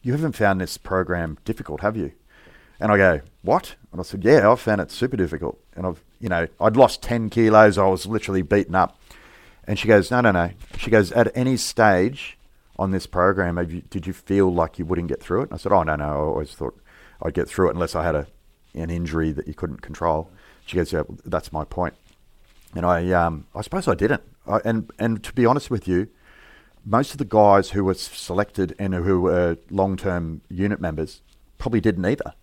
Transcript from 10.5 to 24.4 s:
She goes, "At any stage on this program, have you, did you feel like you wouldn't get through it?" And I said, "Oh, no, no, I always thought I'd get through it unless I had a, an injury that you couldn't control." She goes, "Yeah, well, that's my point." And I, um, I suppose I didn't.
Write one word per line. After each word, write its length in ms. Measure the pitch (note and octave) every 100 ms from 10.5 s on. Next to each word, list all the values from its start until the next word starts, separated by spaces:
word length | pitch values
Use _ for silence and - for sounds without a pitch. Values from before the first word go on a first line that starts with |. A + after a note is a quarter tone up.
| F#2+ - -
She 140 | -
goes, 200 | A2 F2+
"At 180 | A#2+ G#2+
any 240 | B2 B2+ B2
stage 800 | - - G#2+ F#2 G2+ C#3 - - _ _ _ -
on 140 | G2
this 160 | F#2+ -
program, 500 | F2+ F#2 F#2+ F2 F2
have 140 | F2
you, 100 | F2 -
did 160 | G2
you 80 | E2+
feel 400 | F2+ - G2 F#2+
like 240 | F2 D#2+ -
you 80 |
wouldn't 220 | E2 F2 E2+
get 160 | C#2
through 200 | - F#2
it?" 20 |
And 80 | C#3
I 40 | -
said, 140 | G2
"Oh, 120 | G2
no, 120 | D#2
no, 80 | D2
I 120 | D2
always 360 | D2 D2+ - D2+
thought 260 | - C2 - _ - - -
I'd 100 | E2+
get 140 | E2 -
through 220 | - F2+
it 40 |
unless 220 | E2+ E2
I 80 | E2+
had 100 | E2
a, 140 | D2 C#2+ _ _ _ _
an 140 | - E2
injury 420 | E2+ E2 D#2+ D#2+
that 160 | D2 D2
you 80 |
couldn't 260 | D2+ E2 C2+
control." 480 | - D2+ E2+ D#2 D#2+ - _ _ -
She 80 |
goes, 160 | F2+ E2+
"Yeah, 120 | E2 D2
well, 100 | D2
that's 260 | - D#2+ -
my 120 | D#2
point." 320 | D2+ - F2 _ _ _ _ _ _ _ _
And 100 | E2+
I, 240 | F2+ E2+ F2+
um, 340 | F2+ E2 D#2 -
I 60 | -
suppose 260 | - F#3+ F3
I 80 |
didn't. 260 | - G#2+ C#3+ - _